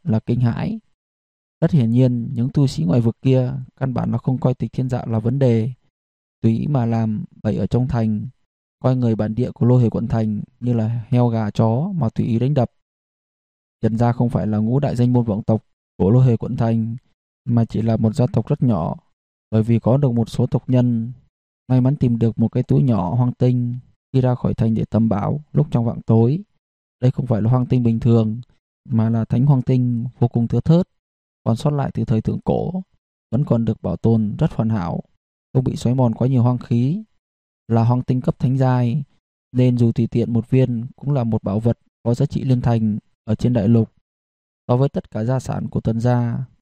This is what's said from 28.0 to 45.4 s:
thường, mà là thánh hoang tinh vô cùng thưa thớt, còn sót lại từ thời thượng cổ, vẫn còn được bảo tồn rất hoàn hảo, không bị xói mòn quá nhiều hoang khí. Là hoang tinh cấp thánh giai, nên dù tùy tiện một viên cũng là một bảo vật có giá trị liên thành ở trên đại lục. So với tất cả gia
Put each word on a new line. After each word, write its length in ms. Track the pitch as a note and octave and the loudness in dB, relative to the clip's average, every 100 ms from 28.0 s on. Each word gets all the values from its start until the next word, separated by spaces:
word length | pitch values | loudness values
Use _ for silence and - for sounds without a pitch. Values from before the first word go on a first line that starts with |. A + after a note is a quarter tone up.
thường, 400 | A#2+ A#2 A2 A2+ - _ _ _ - | 4 4 2 -2 -10 _ _ _ -4
mà 220 | A2+ A2+ | -2 0
là 140 | A2+ | 0
thánh 220 | A2 A#2 C#3+ | 0 0 2
hoang 160 | C3+ | 2
tinh 440 | B2 C3 B2 A#2+ B2 - | 2 0 0 -2 -6 -2
vô 100 | A#2+ | -2
cùng 200 | A#2+ A#2 | 0 -2
thưa 120 | A#2 | 0
thớt, 280 | - E3 - _ _ _ _ _ | 2 2 2 _ _ _ _ _
còn 120 | A2+ A2+ | -4 -2
sót 140 | D3+ | -2
lại 200 | D3 - | -2 -4
từ 100 | - | -4
thời 160 | A2+ A2 | -2 -2
thượng 200 | - - | -2 -4
cổ, 420 | - B1+ - F#3 - _ _ _ _ | -2 -2 -2 -6 -10 _ _ _ _
vẫn 140 | - | -2
còn 200 | C#3+ A#2 | 0 0
được 180 | A2+ A2 | 0 -4
bảo 140 | F#2 E2+ | -4 -2
tồn 400 | A2+ A2+ G#2 A#2 | 2 2 0 -2
rất 140 | D#3 | -2
hoàn 160 | - A2 | -2 -2
hảo, 340 | A2 E2+ - - _ _ _ _ | -2 -4 -8 -10 _ _ _ _
không 120 | C3 | -2
bị 120 | B2+ - | -2 -2
xói 180 | A#2 | 0
mòn 200 | C3 B2 | 2 2
quá 140 | G#3+ B2 | 2 0
nhiều 140 | C3 | 2
hoang 160 | A#2+ B2 | 2 0
khí. 440 | - A#2+ B2+ F#3+ A3 _ _ _ _ _ - | -2 0 0 -2 -8 _ _ _ _ _ -2
Là 160 | A2+ | 0
hoang 180 | A#2 B2 | 2 0
tinh 180 | - B2+ | 0 -2
cấp 180 | - - | -2 -2
thánh 200 | B2 C3 | 0 0
giai, 440 | C3 B2+ A#2+ C#3+ C#3 _ _ _ _ | 2 2 0 -2 -6 _ _ _ _
nên 260 | B2 B2+ B2 | 0 2 4
dù 140 | A#2 | 2
tùy 140 | - A2+ | 2 0
tiện 260 | A#2+ A2 | -2 -2
một 180 | A#2 A2+ | -2 0
viên 360 | C3 B2+ A#2+ B2 - | 2 2 -2 -8 -10
cũng 140 | C3+ | -4
là 140 | C#3+ | -2
một 180 | A#2 G#2+ | -2 -2
bảo 180 | - G2+ | -2 -2
vật 180 | A#2 - _ _ | 0 -2 _ _
có 120 | A#2 | -4
giá 120 | A#2+ D3 | -2 -2
trị 180 | - | -2
liên 160 | C3 B2 | -2 0
thành 380 | B2 A#2 A2 G#2+ - _ | 0 0 0 -2 -8 _
ở 100 | - | -6
trên 180 | A2 B2+ | -2 0
đại 160 | B2 G2 | 0 4
lục. 240 | A#2 A2 _ _ _ _ _ _ _ - | 4 2 _ _ _ _ _ _ _ -2
So 80 | B2 | 0
với 120 | C#3 | 0
tất 220 | - - | -2 -8
cả 140 | G#2+ | -6
gia 160 | A2 C3 | -4 -4